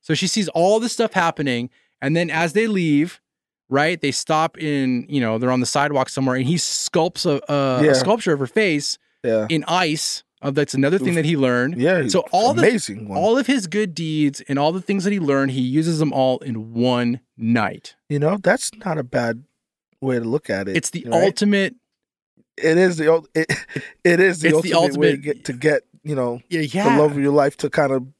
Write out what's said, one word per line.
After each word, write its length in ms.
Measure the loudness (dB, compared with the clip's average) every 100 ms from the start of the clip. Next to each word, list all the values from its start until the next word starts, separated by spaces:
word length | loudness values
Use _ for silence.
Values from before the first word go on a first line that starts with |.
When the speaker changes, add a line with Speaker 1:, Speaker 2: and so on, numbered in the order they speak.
Speaker 1:
So 120 | -2
she 120 | -2 -2
sees 200 | -2 -2
all 280 | 0 2 2
this 140 | 0
stuff 200 | -2 0
happening, 560 | 2 0 0 -2 -2 -4 _ _ _
and 140 | -2
then 160 | 0 0
as 220 | -2 0
they 140 | 0 0
leave, 520 | 0 2 2 0 -6 _ _ _ _ _
right, 320 | 0 0 -2
they 120 | -4
stop 440 | -4 -2 0 0 -2
in, 460 | -4 -2 -2 -2 -4
you 120 | -2
know, 180 | -2 -2
they're 120 | 0
on 100 | 0
the 60 | 0
sidewalk 420 | 0 0 0 -2
somewhere, 260 | -2 -2 0
and 100 | 0
he 80 | -2
sculpts 680 | -2 -6 -2 0 0 -2 -2
a, 160 | -2 0
a, 300 | -2 0 2
Speaker 2:
Yeah. 60 | 4
Speaker 1:
a 20 | 4
sculpture 360 | 2 0 0
of 60 | -2
her 80 | 0
face. 500 | 0 0 0 -4 -10 _ _
Speaker 2:
Yeah. 220 | 0 0 0
Speaker 1:
in 140 | -2 0
ice. 560 | 0 0 -2 -4 -8 _ _
Uh, 120 | -4
that's 200 | -2 -2
another 240 | 0 2 2
thing 160 | 0 0
that 80 |
he 120 | 0 2
learned. 440 | 2 2 0 0
Speaker 2:
Yeah, 260 | 0 2 2
Speaker 1:
So 140 | -2 0
all 240 | 0 2
the, 80 | 4
Speaker 2:
amazing 460 | 4 2 -4 -12 -8
one. 100 | -2
Speaker 1:
all 180 | 0 2
of 100 | 2
his 180 | 0 0
good 260 | -4 -4
deeds 480 | -4 -4 0 0 -2
and 140 | -6 0
all 140 | 0
the 100 | -2
things 220 | -4 -2
that 100 | 0
he 60 | -2
learned, 320 | 0 0 0
he 100 | -2
uses 380 | 0 0 0 0
them 140 | 0
all 260 | 2 0 0
in 340 | -4 -8 -8
one 460 | 0 0 2 0 -4 _ -6
night. 600 | 0 2 0 -4 -18 _ _
Speaker 2:
You 120 | -2
know, 160 | 0 0
that's 340 | 0 0 -2 -8
not 140 | -6 -6
a 40 |
bad 400 | -4 -2 -2 -4 -10 _ _ _ _ _
way 200 | -4 -2
to 40 |
look 240 | -2 -4 -2
at 200 | -4 -2
it, 80 | -4
Speaker 1:
It's 140 | -4
the 140 | -10 -2
Speaker 2:
right? 160 | 2
Speaker 1:
ultimate 500 | 2 2 0 2 0 -6 _ _ _ _ _ _ _ -2
Speaker 2:
It 220 | 2 4
is 200 | 4 2
the 100 | 2
ul-, 140 | 2 0
it, 180 | -4 -2 -4 -6 -12
<laughs> 260 | -12 -2
it 160 | 2 4
is 200 | 4 2
the 100 | 2
Speaker 1:
It's 120 | 2
the 120 | 2
Speaker 2:
ultimate 240 | 2 2 4
way 60 | 2
to 80 | 2
Speaker 1:
ultimate 60 |
Speaker 2:
get, 220 | -4 -8 -6
to 60 |
get, 280 | -2 0 0 _ _
you 100 | -6
know, 260 | -4 -4 -6 _
Speaker 1:
Yeah, 120 | -4
Speaker 2:
the 60 | -2
Speaker 1:
yeah. 280 | 0 2 4
Speaker 2:
love 140 | 2
of 60 | 2
your 140 | 2
life 240 | 4 2 0
to 100 | -4
kind 200 | 0 0
of 160 | -2 -4 _